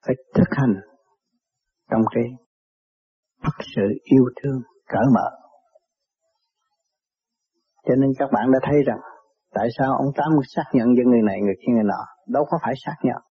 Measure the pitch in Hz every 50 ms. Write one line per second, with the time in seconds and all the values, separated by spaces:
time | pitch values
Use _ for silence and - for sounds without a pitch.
0 | _ - 131 - - _ - - 185 - - - 139 - - - - _ _ _
1 | _ _ _ _ _ _ _ _ _ _ _ _ _ _ _ _ _ _ - 110
2 | 110 113 - 117 120 120 127 127 _ _ _ _ _ _ _ _ _ _ _ _
3 | _ _ _ _ _ _ _ _ - - - - - - - - 98 101 107 -
4 | _ - - 135 127 123 120 - - 143 135 131 117 _ _ _ _ _ - 104
5 | 110 139 127 98 92 85 - - _ _ _ _ _ _ _ _ _ _ _ _
6 | _ _ _ _ _ 640 659 855 _ 988 932 855 880 _ 855 831 719 _ _ _
7 | _ _ _ _ _ _ _ _ _ _ _ _ _ _ _ _ _ - 123 131
8 | 139 135 131 - 139 135 - 110 107 127 131 131 131 - 143 147 139 127 113 104
9 | - - - - _ _ _ _ _ _ _ 104 104 120 117 - 139 131 131 -
10 | 139 139 139 - 143 156 160 147 135 - - - 151 - - 135 113 120 123 120
11 | 123 123 123 117 110 104 98 95 101 101 95 - - - 123 113 107 101 95 -
12 | - - - _ _ - 117 135 147 - - 160 - - 139 139 - - 156 -
13 | - - - - _ _